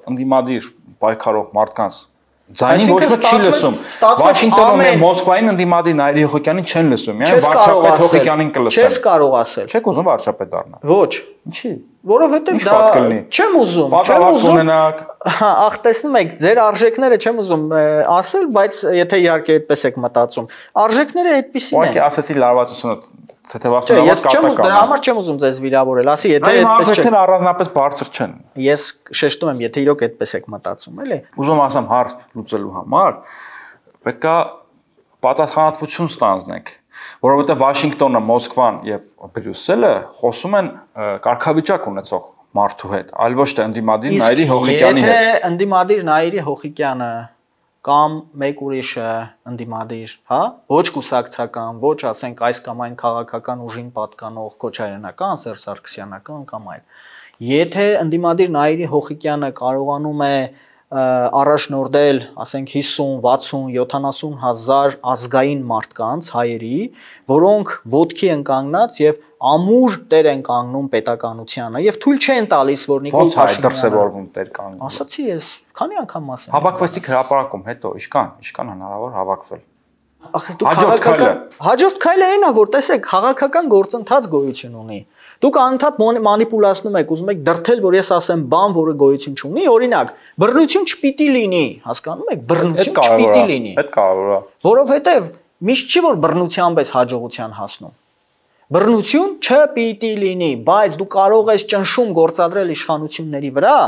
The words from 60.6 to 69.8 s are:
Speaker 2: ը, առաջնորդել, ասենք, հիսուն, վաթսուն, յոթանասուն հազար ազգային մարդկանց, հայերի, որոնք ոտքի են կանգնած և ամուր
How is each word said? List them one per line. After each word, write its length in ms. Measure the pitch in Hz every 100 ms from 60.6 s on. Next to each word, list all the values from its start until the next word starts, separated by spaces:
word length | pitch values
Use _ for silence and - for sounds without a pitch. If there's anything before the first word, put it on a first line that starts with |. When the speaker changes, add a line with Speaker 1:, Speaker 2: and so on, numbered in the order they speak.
| _ _ _
Speaker 2:
ը, 140 | 135 131 127 123 135
առաջնորդել, 840 | 143 147 - 139 135 143 147 131 117 -
ասենք, 340 | 139 139 135
հիսուն, 460 | 139 143 - 139 131
վաթսուն, 480 | 123 123 - 135 131
յոթանասուն 680 | 123 123 139 139 135 156 139
հազար 580 | 127 113 117 139 139 135
ազգային 600 | 123 127 123 131 139 143
մարդկանց, 640 | 123 110 104 - 113 151 165
հայերի, 480 | 120 120 113 113 143 240 - - - -
որոնք 480 | 143 185 208 196 - 113
ոտքի 440 | 139 165 170 190
են 140 | 151
կանգնած 540 | 139 131 139 170 233 -
և 220 | 151 151 _ _
ամուր 560 | 131 156 185 240